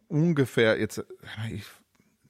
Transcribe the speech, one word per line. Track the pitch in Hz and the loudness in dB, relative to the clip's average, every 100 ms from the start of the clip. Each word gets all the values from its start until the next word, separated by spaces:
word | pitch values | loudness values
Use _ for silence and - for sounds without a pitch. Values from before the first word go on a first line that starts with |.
| - | -4
ungefähr | 151 170 147 127 - 113 104 | 0 2 2 0 4 4 4
jetzt, | 107 - - - - - 110 | 0 -6 -12 -16 -16 -10 -8
ich, | 101 - - _ _ _ _ | -10 -12 -20 _ _ _ _